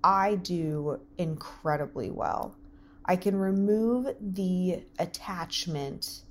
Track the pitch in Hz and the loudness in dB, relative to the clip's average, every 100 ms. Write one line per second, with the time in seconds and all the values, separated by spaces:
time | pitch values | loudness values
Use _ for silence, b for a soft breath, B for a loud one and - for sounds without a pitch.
0 | 190 196 196 208 180 175 160 151 147 - | 6 6 4 2 0 -2 0 -2 -2 -4
1 | - - 165 156 - - 165 147 147 - | -8 -4 -4 -4 -10 -4 0 0 0 -4
2 | 104 - - - - - B B B B | -6 -2 -2 -2 -4 -10 B B B B
3 | - 180 202 196 190 196 202 214 226 247 | 0 2 2 2 2 4 4 4 4 2
4 | 262 - 208 190 190 180 185 175 - - | 0 -4 -6 -2 0 2 0 -2 -6 -6
5 | 170 - - 185 165 - 175 151 139 - | -6 -4 -8 -8 -4 -4 -2 -4 -4 -6
6 | - - - | -10 -10 -18